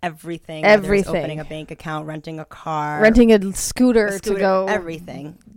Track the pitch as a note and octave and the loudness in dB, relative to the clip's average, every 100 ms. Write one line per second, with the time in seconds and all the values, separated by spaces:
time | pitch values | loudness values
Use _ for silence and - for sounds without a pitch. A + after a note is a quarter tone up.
0 | F3+ D#3+ E3 E3+ - D#3+ E3+ G#3+ F#3+ G3+ | -12 -10 -12 -14 -12 -4 4 4 4 0
1 | F#3 F3 D#3+ D#3 D3+ D#3 D3+ D#3+ E3 D#3 | 0 -4 -6 -8 -12 -14 -14 -14 -10 -10
2 | D#3 D#3 D3+ D#3+ D#3 - - D#3 D3 D3+ | -10 -12 -12 -14 -16 -14 -8 -6 -4 2
3 | G#3+ A3+ A#3 A3 G3 F#3+ - - B3+ A3+ | 4 6 8 6 4 -6 -6 2 4 4
4 | G#3 G3 - G3 F#3+ F#3+ F#3+ G#3+ E3+ D#3+ | 2 -2 -4 0 2 2 0 -4 -4 -12
5 | F3 C3 D3 E3+ - | -14 -14 -16 -18 -20